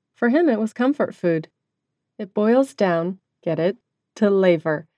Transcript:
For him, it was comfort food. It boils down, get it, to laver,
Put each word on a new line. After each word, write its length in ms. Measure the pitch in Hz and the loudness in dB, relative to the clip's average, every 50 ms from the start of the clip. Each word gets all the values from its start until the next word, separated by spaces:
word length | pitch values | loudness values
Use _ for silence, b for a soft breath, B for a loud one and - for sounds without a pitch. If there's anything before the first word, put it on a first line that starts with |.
| _ _ _ | _ _ _
For 140 | _ 240 240 | _ -2 0
him, 200 | 254 320 349 294 | 2 2 2 2
it 120 | 226 208 | 0 0
was 120 | 220 214 | -2 -6
comfort 440 | - - 247 269 285 - 202 - - | -4 -2 -2 -2 0 -2 -4 -4 -4
food. 320 | - - 175 165 160 160 - _ _ _ _ _ _ _ _ _ _ _ _ _ | -4 -2 -2 -2 -2 -4 -8 _ _ _ _ _ _ _ _ _ _ _ _ _
It 160 | - 214 185 | -14 -14 -8
boils 420 | _ 208 208 220 240 262 269 262 - | _ -2 0 2 2 2 2 0 -2
down, 440 | - 202 185 170 165 165 185 190 - _ _ _ _ | -2 0 0 0 -2 -2 -4 -8 -10 _ _ _ _
get 160 | _ 170 160 160 | _ -6 -4 -2
it, 180 | 165 190 226 - _ _ _ _ _ _ _ | -2 -2 -4 -6 _ _ _ _ _ _ _
to 160 | - 214 202 | 0 0 2
laver, 560 | 196 190 190 180 170 160 - 160 151 156 - _ _ | 2 4 4 4 2 2 0 -4 -4 -4 -6 _ _